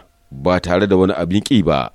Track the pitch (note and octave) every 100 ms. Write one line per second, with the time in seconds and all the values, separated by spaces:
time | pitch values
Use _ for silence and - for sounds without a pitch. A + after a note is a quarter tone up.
0 | - _ _ C2+ D2+ F2+ F2 F2+ G2+ F#2+
1 | F#2+ F2 E2+ G2 - B2+ E2 D2 A#1+